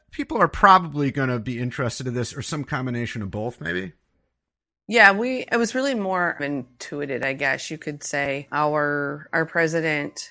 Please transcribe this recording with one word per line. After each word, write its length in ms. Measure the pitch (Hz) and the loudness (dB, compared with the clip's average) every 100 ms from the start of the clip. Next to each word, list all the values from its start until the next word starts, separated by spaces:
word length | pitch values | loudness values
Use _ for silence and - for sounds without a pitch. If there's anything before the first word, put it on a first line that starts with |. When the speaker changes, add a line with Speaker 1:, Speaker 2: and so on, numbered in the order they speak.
| _ | _
Speaker 1:
people 260 | - 285 269 | -10 -4 2
are 100 | 254 | 2
probably 640 | - 202 190 170 143 139 | 6 8 8 6 0 -2
gonna 280 | 143 131 123 | 0 0 0
be 200 | 110 120 | -4 -4
interested 480 | 123 - 120 - 127 | -4 -2 -4 -4 -4
in 60 | |
this, 200 | 120 117 | -2 -4
or 80 | - | -6
some 220 | - 151 | -6 -6
combination 580 | 131 139 127 120 120 - | -4 -4 -4 -4 -4 -6
of 80 | 98 | -6
both, 300 | 104 113 - | -4 -6 -6
maybe? 320 | 110 90 160 - _ _ _ _ _ _ _ _ - | -6 -4 -6 -12 _ _ _ _ _ _ _ _ 0
Speaker 2:
Yeah, 260 | 233 202 | 8 8
we, 320 | 196 247 254 - | 8 0 -2 0
it 60 | 233 | 0
was 160 | 233 | 2
really 220 | 254 277 240 | 0 0 0
more 420 | 190 180 175 - | 0 0 0 -2
intuited, 840 | 143 143 123 _ - 147 143 127 135 | -4 -4 -6 _ -10 -8 -4 -4 -4
I 80 | |
guess 380 | 135 139 131 - | -2 -2 -2 -4
you 80 | 156 | -10
could 240 | - 147 | -8 -10
say. 440 | - 143 143 135 139 | -6 -4 -2 -4 -4
Our, 760 | 139 151 151 147 147 143 147 156 | 0 0 2 0 0 -4 -6 -4
our 140 | 165 160 | -2 0
president, 840 | 170 165 165 160 151 143 - - | 0 2 2 0 -2 -4 -8 -12